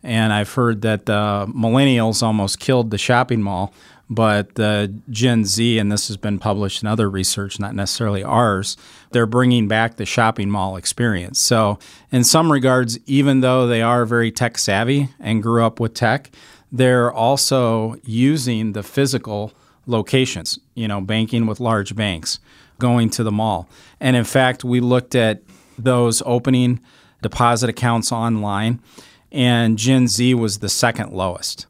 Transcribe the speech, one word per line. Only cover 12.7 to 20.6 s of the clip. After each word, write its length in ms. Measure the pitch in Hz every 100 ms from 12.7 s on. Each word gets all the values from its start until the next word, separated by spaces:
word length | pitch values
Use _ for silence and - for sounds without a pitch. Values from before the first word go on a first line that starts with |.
| 127 123 117 -
even 340 | 139 143 135
though 240 | 127 127 123
they 160 | 117
are 240 | 113 120 113
very 260 | 120 113
tech 280 | 110 120 -
savvy 500 | - 98 117 143 139 -
and 220 | - 110
grew 240 | 107 117 117
up 140 | 113
with 160 | 117 -
tech, 340 | 117 110 - - - - _
they're 400 | 123 127 127 120
also 840 | 117 117 139 - 135 120 113 110 110
using 680 | - 113 131 151 127 117 110
the 100 | 104
physical 720 | 98 - 139 120 113 104 110 _ _ _ -
locations, 720 | 117 120 135 127 98 78 -